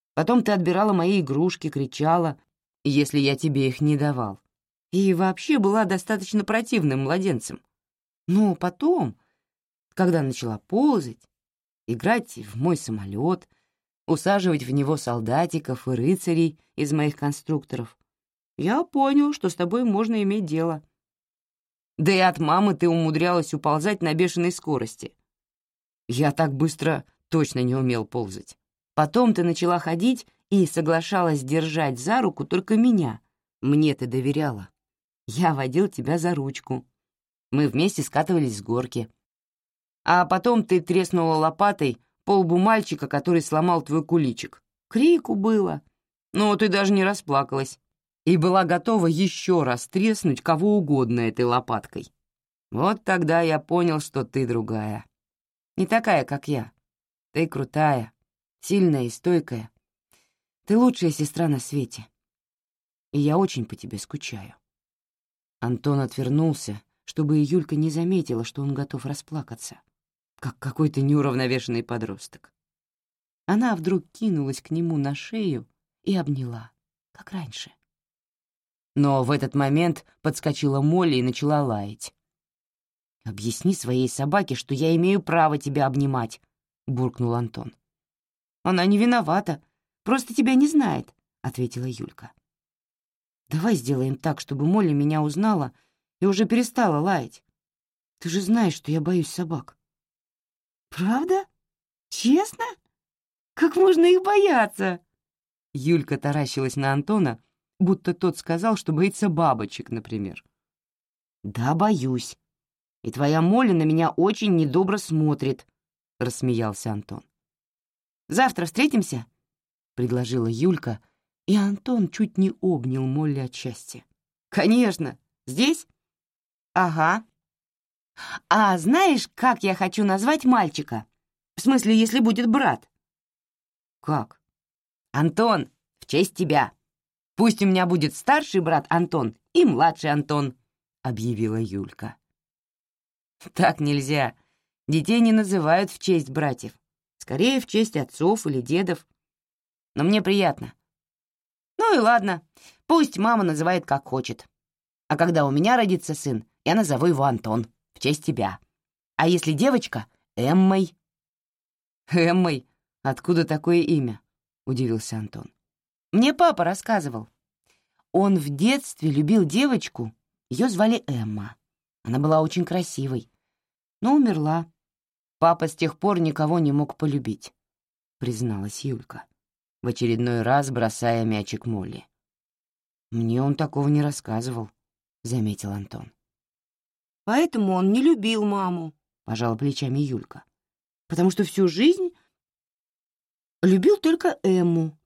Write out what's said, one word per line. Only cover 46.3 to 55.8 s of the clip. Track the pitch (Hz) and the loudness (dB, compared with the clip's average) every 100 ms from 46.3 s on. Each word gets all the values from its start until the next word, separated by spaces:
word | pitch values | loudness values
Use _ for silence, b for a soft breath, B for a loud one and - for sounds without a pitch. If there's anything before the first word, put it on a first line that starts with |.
Но | 190 214 202 | 0 2 2
ты | 214 | 2
даже | 196 196 | 2 2
не | 196 | 2
расплакалась. | 190 190 - 139 135 135 135 - _ _ _ _ 160 | 2 -2 -2 -2 0 -4 -6 -10 _ _ _ _ 2
И | 175 | 4
была | 175 190 | 4 4
готова | 165 175 226 214 170 | 2 0 2 2 2
ещё | 160 190 - - 175 | 2 0 0 0 2
раз | 127 120 - | 2 -2 -4
треснуть | 190 220 214 170 127 | 0 0 2 0 0
кого | - 156 208 208 | 0 0 2 2
угодно | 147 139 117 120 | 2 2 2 0
этой | 113 107 120 | 0 0 0
лопаткой. | 123 117 110 - - - _ _ _ _ _ _ | 0 -2 -6 -8 -14 -16 _ _ _ _ _ _
Вот | 113 185 214 - | -2 -2 -2 -2
тогда | 180 160 165 | 0 2 2
я | 165 156 | 2 0
понял, | - 175 170 151 | 0 0 2 0
что | - 139 117 | -4 -6 -4
ты | 135 120 | -4 -2
другая. | 117 110 110 107 107 - _ _ _ _ _ _ | -2 -4 -6 -6 -10 -14 _ _ _ _ _ _
Не | - | -6